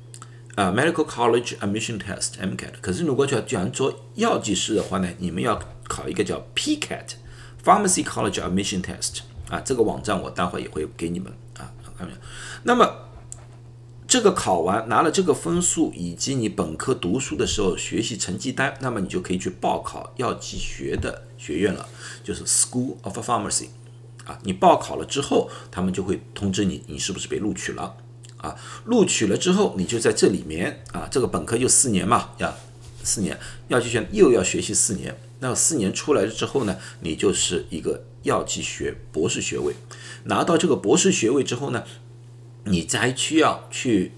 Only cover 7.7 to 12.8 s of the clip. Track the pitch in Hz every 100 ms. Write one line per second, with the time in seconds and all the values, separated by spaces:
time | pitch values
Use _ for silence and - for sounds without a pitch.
7.7 | 196 202 185 - - 110 92 82 92 98
8.7 | 98 - - - - - - - 85 -
9.7 | 127 104 76 - 95 67 - 90 - 62
10.7 | 76 78 - 85 87 - - - - -
11.7 | - - - 87 - - - - - -
12.7 | 247